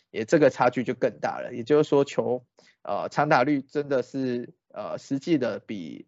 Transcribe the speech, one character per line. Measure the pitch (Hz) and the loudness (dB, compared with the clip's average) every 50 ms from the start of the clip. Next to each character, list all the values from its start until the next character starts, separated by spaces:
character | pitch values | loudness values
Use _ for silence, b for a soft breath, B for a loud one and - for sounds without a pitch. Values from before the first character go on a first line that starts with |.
| b b | b b
也 | - 95 110 | -8 -6 -2
这 | - - 160 | 2 4 6
个 | 147 135 | 6 6
差 | - - 131 123 | 4 4 2 2
距 | - 135 120 | 2 0 -2
就 | 135 127 | -4 -4
更 | - - 123 104 - | -2 -2 -2 -2 -2
大 | - 117 73 65 | -6 -6 -4 -4
了。 | 65 - 123 | -8 -10 -8
也 | 120 117 | -8 -2
就 | 113 147 147 151 | 2 4 4 4
是 | - | 4
说 | - 143 139 | 4 2 2
球， | - - - 117 117 123 127 - _ _ b b b b b - | 2 0 -4 -2 -2 -2 -4 -6 _ _ b b b b b -10
呃， | - 101 95 82 - | -8 -6 -4 -6 -4
长 | - - 143 151 | -2 -2 2 4
打 | 156 135 123 | 4 4 4
率 | 143 147 139 127 | 4 2 -2 -2
真 | _ - 147 143 131 | _ -6 -6 -4 0
的 | 143 127 123 | -2 -2 -2
是， | - - 135 135 127 123 120 120 - - _ _ _ | -2 -6 -4 -4 -2 -4 -4 -6 -10 -14 _ _ _
呃， | - - 104 85 78 - | -14 -12 -10 -8 -10 -10
实 | - - 139 135 | -6 -6 -6 -4
际 | - 175 170 143 | 0 0 0 2
的 | 120 117 101 101 | 2 0 -4 -6
比， | - - 117 101 82 76 62 - - | -8 -10 -10 -10 -10 -10 -12 -14 -16